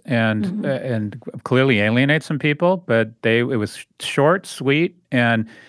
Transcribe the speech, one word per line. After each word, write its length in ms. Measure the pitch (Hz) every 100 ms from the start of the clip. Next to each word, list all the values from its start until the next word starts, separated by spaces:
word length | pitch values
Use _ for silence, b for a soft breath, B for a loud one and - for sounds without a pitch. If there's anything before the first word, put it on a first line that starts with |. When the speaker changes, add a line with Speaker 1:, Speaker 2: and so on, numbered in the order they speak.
| -
Speaker 1:
and, 400 | 120 113 107 101
Speaker 2:
Mm-hmm. 200 | 101 143
Speaker 1:
uh, 20 |
and 520 | 131 135 113 107 117 - 127
clearly 360 | - 127 135 110
alienate 440 | 104 120 139 156
some 160 | - 147
people. 440 | 151 147 175 185 -
But 220 | 113 113 -
they, 180 | 117 117
it 60 | 120 123
was 200 | 104 -
sh-, 80 | - _
short, 460 | - - 143 190 -
sweet, 480 | - 131 143 175 - _
and 340 | 127 117 117 110 B